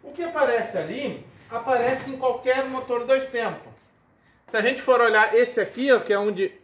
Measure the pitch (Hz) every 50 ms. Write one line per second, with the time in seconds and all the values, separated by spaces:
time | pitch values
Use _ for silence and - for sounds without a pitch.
0 | - 285 - 349 339 339 339 302 277 240 233 226 - - - 180 156 160 214 269
1 | 285 226 - - - - - - - - 226 233 233 262 254 240 240 254 262 -
2 | - 269 262 262 262 254 240 - - 254 254 262 262 262 262 262 254 - 240 240
3 | 240 247 269 269 262 - - 233 220 196 165 - - - - _ _ _ _ _
4 | _ _ _ _ _ _ _ _ _ - - 220 208 247 269 254 - 262 254 233
5 | 240 226 214 214 220 214 214 233 247 240 - 226 190 - - 240 262 277 254 220
6 | - - 202 202 208 214 202 180 196 - - -